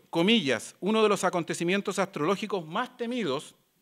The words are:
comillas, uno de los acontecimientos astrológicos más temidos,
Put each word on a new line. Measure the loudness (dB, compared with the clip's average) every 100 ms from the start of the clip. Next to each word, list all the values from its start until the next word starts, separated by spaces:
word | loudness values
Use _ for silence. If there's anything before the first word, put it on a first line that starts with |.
| _
comillas, | 2 4 4 4 0 -4 -6
uno | 0 4
de | 4
los | 4
acontecimientos | 0 0 -2 -2 0 0 -2 -2
astrológicos | -4 -2 -2 -2 -2 -6 -4
más | -6 -6 -6
temidos, | -6 -4 -2 -4 -6 -18 _ _